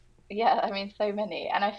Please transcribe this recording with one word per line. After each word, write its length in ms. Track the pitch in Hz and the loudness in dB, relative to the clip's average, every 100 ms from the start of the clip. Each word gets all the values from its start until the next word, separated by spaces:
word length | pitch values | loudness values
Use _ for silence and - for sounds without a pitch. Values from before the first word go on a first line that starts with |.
| - - - | -20 -20 -8
yeah, 300 | 202 226 - | 0 4 4
I 120 | 208 | 2
mean, 200 | 196 202 - | -2 -6 -2
so 140 | 214 | -2
many. 360 | 208 208 156 - | 0 -4 -4 -2
And 100 | - | 0
I 60 | 202 | 0